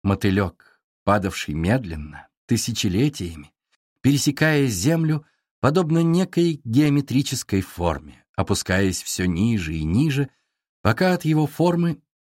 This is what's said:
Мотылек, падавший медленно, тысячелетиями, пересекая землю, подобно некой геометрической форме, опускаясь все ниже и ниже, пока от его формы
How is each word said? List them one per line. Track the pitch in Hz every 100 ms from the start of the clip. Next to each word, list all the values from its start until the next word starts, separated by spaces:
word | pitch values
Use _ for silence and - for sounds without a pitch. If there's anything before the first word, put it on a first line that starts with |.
Мотылек, | 98 98 101 95 92 - _ _ _ _
падавший | - 104 92 - -
медленно, | 78 85 131 95 78 76 78 - _ -
тысячелетиями, | 117 - 110 104 92 147 - 85 80 71 _ _ _ _ _
пересекая | 131 143 151 135 156 147 135
землю, | 90 123 165 156 151 - _ _ _
подобно | - 180 160 165
некой | 165 170 185 170 175 151
геометрической | 113 120 151 143 143 127 - 127 - 98
форме, | - - 87 71 76 - _ -
опускаясь | 95 98 - 95 95 90
все | - - 92
ниже | 85 113 110 78 80
и |
ниже, | 78 104 160 135 139 _ _ _ _ _
пока | 104 113 185
от | 180 156
его | 156 151
формы | - 175 175 170 147 _ _